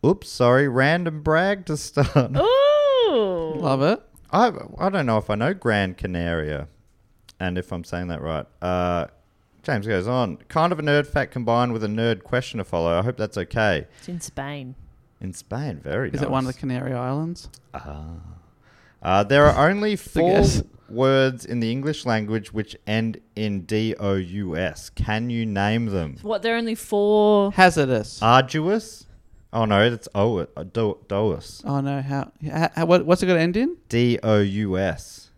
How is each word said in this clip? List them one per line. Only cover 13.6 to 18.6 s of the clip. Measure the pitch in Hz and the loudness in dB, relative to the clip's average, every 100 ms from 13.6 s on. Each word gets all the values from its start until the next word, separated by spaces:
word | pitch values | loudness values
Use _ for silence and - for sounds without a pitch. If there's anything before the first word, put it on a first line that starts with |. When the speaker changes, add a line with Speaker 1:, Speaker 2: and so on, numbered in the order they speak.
| 107 80 71 - | 0 0 -4 -16
Speaker 2:
It's | - | -12
in | 175 | -12
Spain. | - - 139 143 127 131 - _ _ _ | -10 -10 -10 -10 -14 -18 -20 _ _ _
Speaker 1:
In | 95 | -12
Spain, | 90 - 117 151 78 | -12 -10 -8 -6 -8
very | 71 85 135 | -6 -4 -4
Speaker 3:
Is | - | -4
it | 131 | -2
one | 131 | -2
of | 127 | -2
Speaker 1:
nice. | 127 | -6
Speaker 3:
the | |
Canary | 135 123 131 | -6 -6 -4
Islands? | 123 127 139 165 175 - - _ 67 | -6 -4 -4 -6 -8 -14 -20 _ -16
Speaker 1:
Ah. | 71 73 78 82 82 82 _ _ | -14 -14 -14 -14 -16 -20 _ _